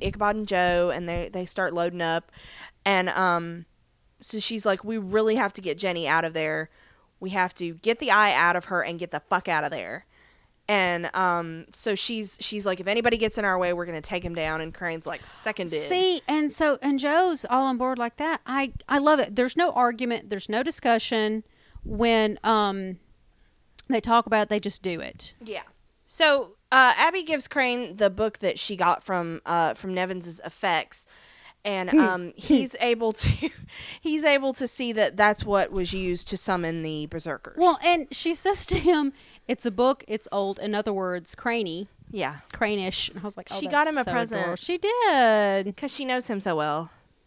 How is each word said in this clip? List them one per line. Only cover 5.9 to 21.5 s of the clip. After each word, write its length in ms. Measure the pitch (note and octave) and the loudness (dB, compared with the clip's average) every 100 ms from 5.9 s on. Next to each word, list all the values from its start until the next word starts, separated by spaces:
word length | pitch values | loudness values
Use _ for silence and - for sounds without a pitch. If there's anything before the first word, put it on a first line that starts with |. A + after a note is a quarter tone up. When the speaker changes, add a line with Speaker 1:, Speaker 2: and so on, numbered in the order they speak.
| F3 D#3 | -2 2
Speaker 1:
out 200 | D#3 E3 | 2 2
of 80 | |
there. 360 | D#3+ D#3 D#3 D#3+ _ _ _ _ - | -2 -2 -4 -6 _ _ _ _ -14
We 80 | F#3+ | -6
have 240 | G3 F3+ - | -2 -2 -2
to 180 | E3+ E3 | -10 -6
get 240 | A3 A#3 | -2 0
the 120 | C4+ | 4
eye 220 | G3+ G#3 | 4 6
out 240 | C3+ E3+ F3 | 6 4 2
of 80 | - | 0
her 160 | F3+ | -4
and 160 | C#3+ E3+ | -2 -6
get 120 | F3 | -6
the 100 | D3 | -8
fuck 260 | - F#3 F#3+ | -2 -2 0
out 160 | D#3+ | -2
of 80 | D3 | -2
there." 340 | D3 F2+ C3 _ _ _ _ _ _ - | -6 -8 -12 _ _ _ _ _ _ -2
And, 420 | G#3 F#3 F3 E3+ - | 2 2 0 -2 0
um, 520 | F#3 F3 E3 E3 - | 0 0 -2 -10 -14
so 240 | - - G3 | -8 -4 -2
she's, 420 | - A3+ G3+ - | -2 -4 -8 -8
she's 240 | - G#3 G3+ | -6 -4 -2
like, 160 | F#3 | -2
"If 60 | F#3 | -2
anybody 280 | A3 A#3+ A3+ | 0 2 2
gets 220 | A3 A3+ | 0 0
in 80 | G3+ | 0
our 120 | F#3 | 2
way, 140 | F3+ | 0
we're 140 | F3 F3 | 0 -4
gonna 160 | D#3+ | -8
take 240 | D3+ F#3 F3 | -6 -6 -6
him 100 | E3+ | -4
down." 240 | D#3 D#3+ | -4 -4
And 140 | D#3+ | -6
Crane's 340 | - F3 E3 D#3+ | -6 -6 -6 -8
like, 180 | D#3+ - | -10 -12
"Seconded." 580 | - - G#3+ F3 D#3+ | -8 -6 -6 -4 -4
Speaker 2:
See, 380 | D3+ F4+ F#4 F4 - | 0 2 2 0 -2
and 240 | D4+ D4+ | 0 0
so, 260 | - D#4 C#4 | 0 0 2
and 180 | C#4 C#4 | 0 0
Joe's 460 | C#4+ D#4 F#4 D#4+ - | 2 4 2 0 0
all 180 | B3+ | 2
on 140 | C4+ B3 | 2 0
board 200 | B3+ B3+ | -2 -2
like 200 | A#3 - | -4 -4
that. 240 | D4+ D#4+ - | -4 -4 -4
I, 280 | C4+ C4+ - - | -2 -2 -4 0
I 80 | C#4 | 2
love 240 | C#4+ D4+ | 6 4
it. 160 | - G#3 | 4 0
There's 180 | B3 - | 0 2
no 160 | F4 | 2
argument. 580 | - A#3+ A#3 B3 A#3 G#3 | 4 2 2 -2 -2 -4
There's 200 | G3+ - | -6 -2
no 140 | G#3+ | -2
discussion. 800 | B3 - B3+ A#3 - A#3 G#3+ G#3+ - | -2 0 2 2 2 2 2 0 -6